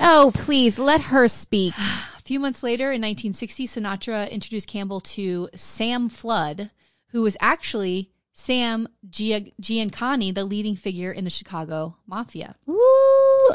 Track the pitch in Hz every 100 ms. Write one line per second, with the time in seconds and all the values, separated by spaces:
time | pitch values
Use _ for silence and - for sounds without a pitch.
0 | 349 311 285 - - 277 240 202 269 311
1 | - 262 240 - - 208 185 185 202 -
2 | - - - 269 277 254 247 233 269 254
3 | 214 208 214 185 226 - 254 240 208 196
4 | - 220 202 214 - 220 - 208 196 196
5 | - - 190 175 180 - - - 226 247
6 | 240 - 226 214 151 156 208 _ _ _
7 | _ 240 220 - 214 - - 220 190 185
8 | 196 _ _ - - 254 233 226 226 _
9 | 196 170 214 214 196 - 196 226 214 -
10 | 247 277 190 190 196 208 214 196 - 175
11 | 185 190 180 - - 175 160 156 165 -
12 | - 196 240 160 - - - 381 494 523
13 | 539 539 539 539 523